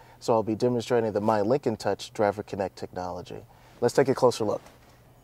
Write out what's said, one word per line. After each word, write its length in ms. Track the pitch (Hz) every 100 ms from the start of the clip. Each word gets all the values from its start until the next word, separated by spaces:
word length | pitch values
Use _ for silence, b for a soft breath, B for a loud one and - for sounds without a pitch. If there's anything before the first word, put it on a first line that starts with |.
| b b
so 140 | -
I'll 100 | 113
be 120 | 104 107
demonstrating 580 | 123 123 - 120 113
the 80 | 101
My 180 | 107 107
Lincoln 380 | 101 147 127 110
Touch 340 | 107 98 -
Driver 320 | - 104 104
Connect 320 | - 98 92 -
technology. 680 | 98 90 90 90 - 107 - b b b
Let's 160 | 120 -
take 140 | 135
a 40 |
closer 300 | 123 123 -
look. 180 | 107 - - - - - - -